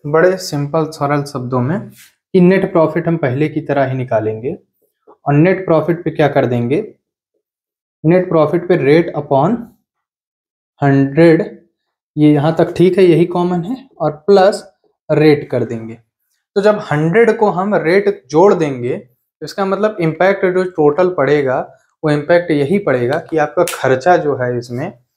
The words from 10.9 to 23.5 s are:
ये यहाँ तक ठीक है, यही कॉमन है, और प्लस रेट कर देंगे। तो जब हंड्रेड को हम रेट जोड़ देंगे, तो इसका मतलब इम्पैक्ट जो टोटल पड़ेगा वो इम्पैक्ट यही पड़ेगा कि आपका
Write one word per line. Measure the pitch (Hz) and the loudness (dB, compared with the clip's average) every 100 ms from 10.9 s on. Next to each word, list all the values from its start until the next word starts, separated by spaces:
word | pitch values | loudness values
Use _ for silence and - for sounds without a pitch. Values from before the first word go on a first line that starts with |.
| 139 135 143 170 160 156 - _ _ _ _ _ 151 | 2 2 4 6 4 0 -10 _ _ _ _ _ 2
ये | 151 | 4
यहाँ | 147 151 | 4 2
तक | 160 165 - | 0 0 2
ठीक | 180 180 | 2 4
है, | |
यही | 185 156 170 | 4 4 2
कॉमन | 180 175 180 | -2 -2 -4
है, | 170 269 - - | -6 -10 -12 -8
और | 156 | -6
प्लस | 147 - 196 190 214 - _ _ _ - | -4 2 4 4 0 -8 _ _ _ -4
रेट | 147 156 147 135 | 2 4 2 0
कर | 123 | -4
देंगे। | 113 117 113 113 _ _ _ _ _ | -4 -8 -12 -18 _ _ _ _ _
तो | 208 | -2
जब | 202 208 | 0 0
हंड्रेड | - 151 160 208 233 220 | -2 -2 0 2 2 2
को | 208 | 0
हम | 175 202 | -2 -2
रेट | 190 151 190 202 202 - | -2 0 0 0 -4 -2
जोड़ | 151 196 | 2 4
देंगे, | 180 151 127 120 180 | 4 -2 -4 -6 -8
तो | - _ _ _ 151 | -12 _ _ _ -12
इसका | - | -6
मतलब | 190 190 214 214 | -4 -2 -2 -2
इम्पैक्ट | 160 156 185 190 180 | -4 0 0 0 -2
जो | 180 | -2
टोटल | 185 - 147 147 180 | -4 0 0 2 0
पड़ेगा | 180 135 147 131 135 185 _ _ _ | 0 0 0 0 -4 -6 _ _ _
वो | 156 | -4
इम्पैक्ट | 147 143 175 170 | -2 0 0 0
यही | 151 143 202 | -2 0 -2
पड़ेगा | 185 127 120 156 | 0 -2 -2 -4
कि | - 160 | -4 -4
आपका | 151 | -2